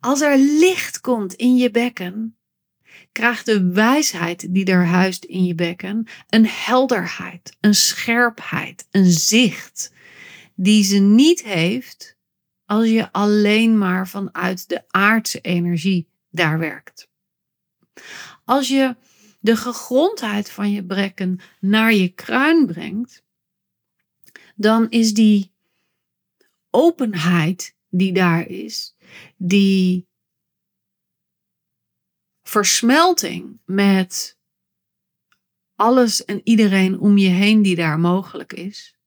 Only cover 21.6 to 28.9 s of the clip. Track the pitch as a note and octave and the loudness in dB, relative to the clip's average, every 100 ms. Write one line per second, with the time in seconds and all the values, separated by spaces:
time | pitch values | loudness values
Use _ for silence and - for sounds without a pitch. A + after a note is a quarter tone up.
21.6 | F#3+ G#3+ A3 A3 F3+ - - A#3 C#4+ E4 | -2 0 2 2 0 -4 -6 -2 2 2
22.6 | B3 E3 D#3 G3+ A#3+ _ _ _ _ _ | 2 -2 -10 -10 -10 _ _ _ _ _
23.6 | _ _ _ _ _ _ _ - _ - | _ _ _ _ _ _ _ -20 _ -2
24.6 | G#3 A3+ A3+ A#3 A3 G#3 A3 G#3 F#3+ _ | 0 2 0 0 0 2 4 4 0 _
25.6 | _ _ _ _ _ _ _ _ _ _ | _ _ _ _ _ _ _ _ _ _
26.6 | _ - E4 E4 A#3+ F#3+ D#3+ F3 D#3+ F3+ | _ 2 2 0 -6 -2 0 0 0 -4
27.6 | - _ _ F3+ F#3+ F#3 F3+ E3 - F#3 | -12 _ _ -2 0 2 2 0 -4 -12
28.6 | A3 - - | -12 -12 -14